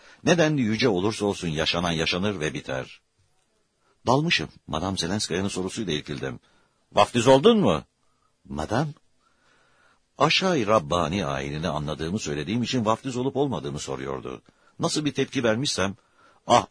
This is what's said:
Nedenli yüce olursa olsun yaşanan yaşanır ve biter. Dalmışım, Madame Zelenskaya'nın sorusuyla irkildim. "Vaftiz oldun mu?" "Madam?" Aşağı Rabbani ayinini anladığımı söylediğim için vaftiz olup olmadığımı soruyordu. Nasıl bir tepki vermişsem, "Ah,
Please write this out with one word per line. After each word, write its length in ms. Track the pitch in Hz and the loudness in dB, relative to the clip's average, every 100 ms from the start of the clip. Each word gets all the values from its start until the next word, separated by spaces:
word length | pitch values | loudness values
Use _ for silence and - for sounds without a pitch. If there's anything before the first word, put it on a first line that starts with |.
| - - | -20 -6
Nedenli 380 | 120 170 156 151 | 0 2 4 2
yüce 260 | 110 107 123 | 0 2 2
olursa 380 | 90 98 107 104 | 2 0 0 -2
olsun 220 | 95 87 | -2 -2
yaşanan 440 | 78 80 87 87 | -2 -2 0 -2
yaşanır 480 | 80 80 90 101 95 | -2 -2 -2 -2 -2
ve 140 | 76 | -4
biter. 460 | 69 - 65 62 - _ _ _ _ _ _ _ _ _ _ - | -6 -6 -8 -8 -16 _ _ _ _ _ _ _ _ _ _ 2
Dalmışım, 420 | 131 165 - 71 - - | 2 2 -2 -4 -10 -8
Madame 300 | 78 92 92 | -4 -4 -4
Zelenskaya'nın 520 | 85 104 - 85 98 | -4 -4 -2 -2 -2
sorusuyla 440 | 92 92 135 101 | -4 -6 -6 -4
irkildim. 480 | 76 69 69 67 62 - _ _ _ _ | -4 -6 -8 -8 -10 -16 _ _ _ _
"Vaftiz 340 | - 104 120 113 | 2 4 4 6
oldun 320 | 135 180 226 | 8 8 6
mu?" 240 | 143 78 - _ _ _ _ _ - | 4 2 -2 _ _ _ _ _ -12
"Madam?" 400 | 71 78 107 151 147 _ _ _ _ _ _ _ _ _ _ _ - | -8 -2 -2 -2 -6 _ _ _ _ _ _ _ _ _ _ _ 0
Aşağı 480 | 147 - 190 165 101 | 2 4 2 2 4
Rabbani 600 | 110 73 85 78 98 73 | 2 2 0 0 -2 -2
ayinini 420 | 67 69 73 80 | -4 -4 -4 -4
anladığımı 500 | 73 73 71 80 101 | -4 -6 -6 -4 -4
söylediğim 440 | 80 73 76 117 | -4 -4 -2 -2
için 220 | 113 127 | 0 0
vaftiz 320 | 107 113 135 123 | 2 0 -2 -4
olup 200 | 127 131 | -4 -2
olmadığımı 420 | 143 95 69 71 | -2 -2 -6 -8
soruyordu. 640 | - 67 65 65 60 62 - _ _ - | -8 -6 -6 -8 -8 -14 -16 _ _ -6
Nasıl 260 | 160 156 | -4 -2
bir 80 | 151 | -2
tepki 320 | - 131 135 | -2 -4 0
vermişsem, 520 | 117 110 139 - 95 98 _ _ _ _ - | 0 0 -2 -2 -4 -4 _ _ _ _ 2
"Ah, 200 | 117 95 | 4 6